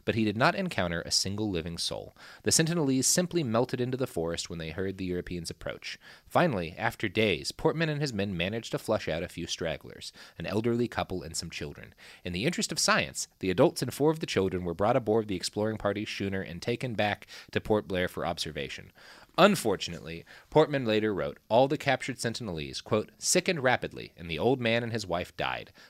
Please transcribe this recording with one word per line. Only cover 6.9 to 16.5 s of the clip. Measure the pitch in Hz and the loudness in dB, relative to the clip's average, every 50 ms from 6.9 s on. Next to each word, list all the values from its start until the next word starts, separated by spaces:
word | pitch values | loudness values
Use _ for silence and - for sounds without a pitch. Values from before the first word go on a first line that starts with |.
| - - - 101 | -2 -2 -4 0
days, | 90 107 110 107 87 69 71 - | 2 2 4 4 2 0 -2 -6
Portman | - - - 160 156 156 165 156 | -6 0 0 0 2 2 0 0
and | 151 143 | 0 -2
his | 151 139 | -4 -2
men | 117 98 101 104 95 | -2 -2 -2 -2 0
managed | 82 85 98 107 117 113 - | -2 -2 -2 -2 -4 -6 -6
to | - 143 | -6 -4
flush | - - 110 101 - - | 0 0 0 0 0 -2
out | 78 82 | -2 -2
a | 90 82 | -4 -6
few | - 82 85 | -6 -8 -6
stragglers, | - - - 87 80 73 64 - 62 - - - - - - - - - - | -6 -4 -4 -2 -4 -4 -4 -8 -14 -16 -14 -14 -16 -16 -16 -20 -16 -12 -10
an | 85 | -6
elderly | 82 92 107 113 120 117 120 123 113 | -2 -2 0 0 2 2 2 0 0
couple | - - 87 - 92 90 | 0 -2 -2 -2 -4 -6
and | 85 80 80 | -8 -8 -8
some | - - 82 | -8 -8 -8
children. | - - 85 73 71 - - - - _ - - - - - | -8 -8 -8 -8 -10 -12 -18 -20 -20 _ -20 -20 -20 -10 -8
In | 90 | -4
the | 87 90 113 | -2 0 0
interest | 170 - - - - | 0 0 -2 -4 -2
of | 170 - | -2 0
science, | - - 214 190 98 67 - - - - _ _ | 2 2 2 2 0 -2 -4 -8 -8 -8 _ _
the | - 95 | 0 2
adults | 92 92 135 165 - - | 4 6 6 6 4 0
and | 139 123 | -4 -4
four | - - 139 156 | 0 2 2 2
of | 160 160 | 2 0
the | 165 | -4
children | - - 101 95 95 92 90 90 | 0 2 2 2 2 0 -2 -2
were | 87 82 | -4 0
brought | 85 98 110 123 | 2 2 4 4
aboard | 131 113 107 107 113 107 107 | 4 4 4 2 2 2 0
the | 95 | -2
exploring | 85 - - - 104 107 110 110 | -2 -4 -4 -2 0 0 0 0
party's | 104 - 101 101 104 107 - | 0 0 0 0 0 -4 -6
schooner | - - 101 98 98 95 | -4 -4 -2 -2 -2 -2
and | 92 - | -4 -6